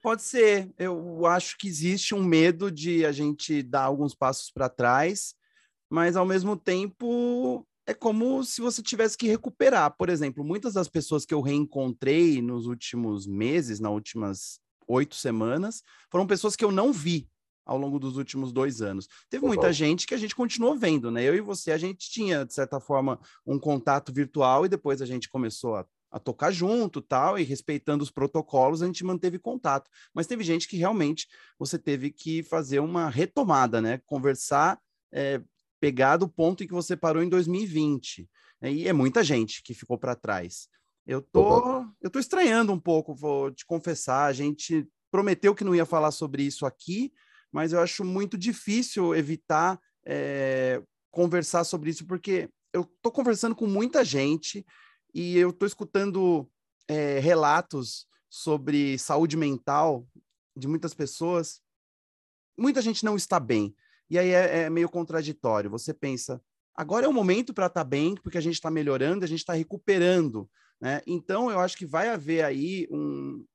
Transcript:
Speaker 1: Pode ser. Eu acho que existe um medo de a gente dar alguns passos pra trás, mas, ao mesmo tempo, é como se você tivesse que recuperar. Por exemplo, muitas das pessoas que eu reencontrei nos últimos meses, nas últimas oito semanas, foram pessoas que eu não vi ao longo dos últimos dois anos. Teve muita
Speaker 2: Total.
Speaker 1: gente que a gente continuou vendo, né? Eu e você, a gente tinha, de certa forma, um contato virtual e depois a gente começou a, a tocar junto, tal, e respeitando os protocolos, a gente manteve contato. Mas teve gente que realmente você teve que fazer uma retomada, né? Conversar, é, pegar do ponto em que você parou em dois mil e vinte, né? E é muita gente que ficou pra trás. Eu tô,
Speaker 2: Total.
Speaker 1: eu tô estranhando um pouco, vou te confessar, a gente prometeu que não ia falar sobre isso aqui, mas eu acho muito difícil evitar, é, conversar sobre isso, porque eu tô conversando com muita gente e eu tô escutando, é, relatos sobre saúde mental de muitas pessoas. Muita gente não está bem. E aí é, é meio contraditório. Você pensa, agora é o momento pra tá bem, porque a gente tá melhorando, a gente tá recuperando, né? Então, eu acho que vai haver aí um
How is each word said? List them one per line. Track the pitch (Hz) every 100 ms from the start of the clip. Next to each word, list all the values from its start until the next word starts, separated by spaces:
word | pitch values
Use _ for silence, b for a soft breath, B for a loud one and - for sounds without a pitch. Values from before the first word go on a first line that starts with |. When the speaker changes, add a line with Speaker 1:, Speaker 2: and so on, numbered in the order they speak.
Speaker 1:
Pode | 233 226
ser. | - 254 220 202 190 -
Eu | 185 175 175 165 170
acho | 180 175 -
que | 196
existe | 156 170 190 -
um | 208
medo | 185 160 165 170 196
de | 156 165 170 156
a |
gente | 143 147 147 - 151
dar | 127 139
alguns | 135 139 143
passos | - 131 135 -
pra | - 127
trás, | - 120 127 160 208 - - _ _ _ _ _
mas, | 156 170 175
ao | 185
mesmo | 190 185 202
tempo, | - 180 196 - 240 240 240 240 254 240 - _ -
é |
como | 214 233 214 240 269
se | 254 -
você | 240 233
tivesse | 214 214 226 -
que | 233
recuperar. | 226 - - 262 233 147 -
Por | 180
exemplo, | 170 147 131
muitas | 147 196 233
das | 196 180
pessoas | 165 - 151 -
que |
eu | 151
reencontrei | 139 143 147 143 131 117 135 151 170 139
nos | 120 123 117
últimos | 120 - 120 113 104 98
meses, | 98 113 160 131 104
nas | 107
últimas | 104 107 117 104 98 - - _ _ -
oito | 123 147 -
semanas, | 135 113 110 139 196 226 b b b
foram | 175 190
pessoas | 196 214 196
que | 220
eu |
não | 190 240
vi | 226 151 165 - _ _ _ -
ao | 131
longo | 139 143
dos | 135 131
últimos | 135 135 131
dois | 123 135 117
anos. | 104 95 98 b b
Teve | 262 285
muita | 208
Speaker 2:
Total. | 180
Speaker 1:
gente | 151 151 175 -
que |
a | 262
gente | 208 -
continuou | 240 - 233 294
vendo, | 208 156 120
né? | 117
Eu | 127
e | 180
você, | 208 196 -
a | 156
gente | 175 190 -
tinha, | - 208 156 135
de |
certa | - 135 139
forma, | - 139 135 123 b b -
um | 139
contato | 151 143 151 139 139
virtual | 131 139 - 131 131 185
e |
depois | 180 147 135
a | 127
gente | 127 -
começou | 135 117 - 123 107
a, | 92 _ _
a | -
tocar | - - 151
junto, | 190 180 233 214 156
tal, | - 131 156 196
e |
respeitando | 143 135 - 143 - 147
os | 143
protocolos, | - 139 160 156 135 131 160
a | 180
gente | 175 180
manteve | 180 180 180
contato. | 233 247 160 139 - b b
Mas | - 165
teve | 240
gente | 170 165 -
que | 185
realmente | 180 214 147 160 - b b b
você | 139 170
teve | - 143 139
que | 147 160 160
fazer | 156 165 139 139
uma | 151 175 160
retomada, | 120 180 - 240 143 127 113
né? | 113 127 _
Conversar, | 143 135 131 - 139 160 196 _ _ _
é, | - 139 135 - _ _ _
pegar | 147 127 135 160
do | 180
ponto | - 160 185
em | 185
que |
você | 175 170 180
parou | 165 156
em | 175
dois | 180 170
mil | 180
e | 214
vinte, | 156 151 139 - - 90 b b b
né? | 127
E | 143 180
é |
muita | 160 131 233
gente | 170 135 110 -
que | -
ficou | 120 - 120
pra | 127 120
trás. | - 98 87 - - _ _ _ -
Eu | 131
tô, | 139 -
Speaker 2:
Total. | 196 233 247 262 240 _
Speaker 1:
eu | 185
tô | 262
estranhando | 262 359 339 226 220
um | 185
pouco, | 170 160 156
vou | 139 147 139 139
te | 127 -
confessar, | 170 165 156 - 131 147
a |
gente | 131 143 147 - 160 147 _ _
prometeu | 190 202 185 196
que | 208
não | 196 175
ia | 165
falar | 165 156
sobre | 143 156 139
isso | 139 - 143
aqui, | - - 190 277 b b b b
mas | 147 160
eu | 170
acho | 175 - 185
muito | 185 202 202
difícil | 196 202 - 214 247 - 175
evitar, | 160 147 160 _ 156 175 185 _ _ -
é, | 143 139 139 135 131 131 127 - _ _
conversar | - 175 175 156 175 170
sobre | 175 147
isso, | - 170
porque | 180 202 185 - _ _
eu | 180 175 _
tô | 233
conversando | 233 247 214 233
com | 226 220
muita | 196 240 302
gente | 214 139 139 156 - 208 - b b b _
e | - 175 175
eu | 180
tô | 180 202
escutando, | - 208 196 202 185 185 165 131 _ _ _ -
é, | 151 147 139
relatos | 143 170 151 156 180 147 123 - - _ _
sobre | - - 151 135 147 143 135
saúde | - 147 165 156
mental | 151 135 - 143 160 135 123 - _ _ _ -
de | 135
muitas | 160 160
pessoas. | - 143 - 165 175 165 - _ _ _ _ _ _ _ _ _ -
Muita | 247 269
gente | 226 214
não | 220 208
está | - 180
bem. | 117 117 101 104 _ _ _
E | 170
aí | 180
é, | 180 180 165
é | 160
meio | 165 170
contraditório. | 175 165 160 151 151 120 107 104
Você | 110 -
pensa, | 147 143 127 - 127 _ _ _
agora | - 151 214 269
é |
o |
momento | 262 190 196 247
pra | 233 180
tá | 175
bem, | 139 139 156 196
porque | - 175
a |
gente | 160 160
tá | 165
melhorando, | 160 147 135 139 196 180
a |
gente | 160 -
tá |
recuperando, | 165 160 202 - 196 175 180 156 110 98 _ _ _
né? | 127 139 -
Então, | 175 - 196 247
eu | 196
acho | 180 -
que | 170
vai | 160 214
haver | 220 143 165
aí | 151 135 156 190 165
um | 151 147 139 139 135 -